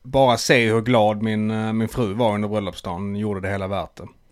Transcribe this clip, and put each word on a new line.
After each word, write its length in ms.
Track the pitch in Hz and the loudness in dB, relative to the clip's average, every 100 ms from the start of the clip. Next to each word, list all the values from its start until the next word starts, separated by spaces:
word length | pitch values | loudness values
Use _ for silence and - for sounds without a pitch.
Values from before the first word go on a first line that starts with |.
bara 340 | 127 135 131 113 | -2 2 4 4
se 340 | - 135 113 | 4 4 4
hur 80 | 113 | 2
glad 400 | 110 120 107 104 | 4 4 4 2
min, 300 | 110 107 107 | -2 0 -2
eh, 220 | 110 110 | -2 -2
min 140 | 110 110 | -2 -2
fru 260 | - 107 | -2 -2
var 220 | 104 117 104 | 0 0 0
under 140 | 104 | -2
bröllopsdagen 640 | 107 95 - 101 87 101 101 | -4 -4 -8 -8 -6 -6 -4
gjorde 240 | 107 98 | -4 -4
det 100 | 95 | -4
hela 180 | 98 95 | -4 -4
värt 280 | 98 78 - | -6 -8 -12
det. 120 | 87 _ _ | -18 _ _